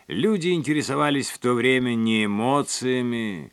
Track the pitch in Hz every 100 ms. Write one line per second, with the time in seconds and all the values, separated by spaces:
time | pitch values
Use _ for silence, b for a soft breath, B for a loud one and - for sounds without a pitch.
0 | B 80 196 208 170 175 139 151 113 139
1 | 147 143 - - 123 123 123 131 127 117
2 | 113 113 107 101 120 143 143 - 127 127
3 | 123 120 110 87 67